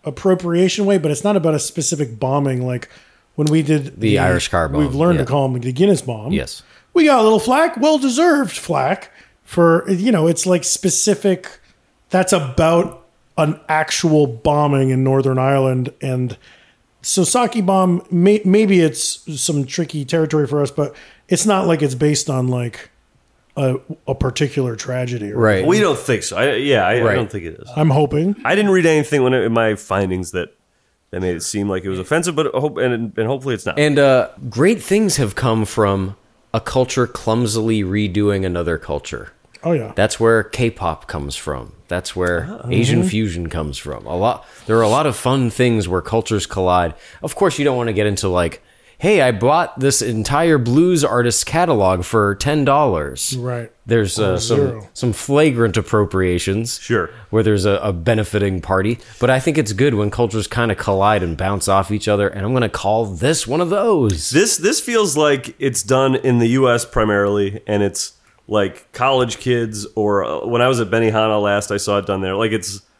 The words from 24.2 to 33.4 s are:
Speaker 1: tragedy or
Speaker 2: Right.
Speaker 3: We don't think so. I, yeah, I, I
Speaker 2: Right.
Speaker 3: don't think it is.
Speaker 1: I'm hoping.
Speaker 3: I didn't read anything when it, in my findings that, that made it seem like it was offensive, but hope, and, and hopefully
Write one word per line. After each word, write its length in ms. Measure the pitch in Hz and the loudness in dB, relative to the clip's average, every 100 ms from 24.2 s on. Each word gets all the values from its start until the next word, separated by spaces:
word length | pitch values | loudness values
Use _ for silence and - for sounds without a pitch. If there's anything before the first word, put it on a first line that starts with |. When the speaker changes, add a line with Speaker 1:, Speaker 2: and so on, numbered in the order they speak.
| 131 - 143 - 127 110 | -2 -2 -4 -2 -4 -6
Speaker 1:
tragedy 560 | - 127 123 120 104 | -8 -6 -6 -6 -6
or 60 | 110 | 0
Speaker 2:
Right. 280 | 113 98 147 | 2 4 2
Speaker 3:
We 140 | 208 | 2
don't 180 | 196 135 | 2 0
think 260 | - 101 | -2 -2
so. 140 | - 95 | -2 -2
I, 180 | 135 113 | 0 0
yeah, 300 | 143 120 92 | 2 2 2
I, 120 | 120 | 2
I 40 | |
Speaker 2:
Right. 140 | 113 101 | 2 0
Speaker 3:
don't 140 | 104 | -2
think 140 | 101 82 | -6 -10
it 100 | - | -14
is. 100 | - 127 | -8 0
Speaker 1:
I'm 140 | 156 | 2
hoping. 460 | 139 143 147 180 202 - | 4 2 0 -2 -2 -2
Speaker 3:
I 100 | 196 | 0
didn't 160 | 208 | 2
read 140 | 190 165 | 4 4
anything 380 | 151 147 147 | 2 2 2
when 100 | 127 | 2
it, 100 | 127 | 2
in 80 | 110 | 2
my 220 | 113 113 104 | 2 0 0
findings 560 | - 98 95 92 90 | -4 -2 -2 -4 -6
that, 240 | 90 87 _ _ _ _ _ _ | -6 -8 _ _ _ _ _ _
that 100 | 90 | -6
made 140 | 92 85 | -4 -4
it 60 | |
seem 240 | - 104 101 | -6 -4 -4
like 140 | 92 | -4
it 60 | 95 | -4
was 100 | 92 | -6
offensive, 360 | 90 156 170 151 | -2 -2 -2 -2
but 120 | 156 | -2
hope, 240 | - 147 - | -2 -4 -2
and, 400 | 127 117 113 104 | -2 -2 -4 -4
and 100 | 113 | -4
hopefully 280 | 135 | -4